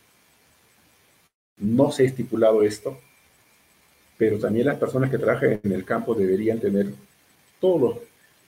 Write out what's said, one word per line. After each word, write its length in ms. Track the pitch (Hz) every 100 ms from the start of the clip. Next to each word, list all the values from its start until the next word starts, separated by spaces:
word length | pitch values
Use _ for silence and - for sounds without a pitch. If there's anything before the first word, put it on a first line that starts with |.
| _ _ _ _ _ _ _ _ _ _ _ _ _ _ _ -
no 340 | 104 120 139
se 120 | 135
ha 20 | 131
estipulado 560 | 127 - 113 113 110
esto, 360 | 104 - 135 135 _ _ _ _ _ _ _ _ _ _ _ _
pero 220 | 107 104
también 300 | 104 110 139
las 100 | -
personas 320 | 127 131 131
que 80 | 127
trabajan 420 | 104 123 135 107
en 100 | 101
el 120 | 92
campo 300 | 92 113 117
deberían 460 | 110 95 95 110 113
tener 340 | 104 98 101 - - _ _ _ _ _
todos 220 | 185 170
los, 160 | 117 - - _ _ _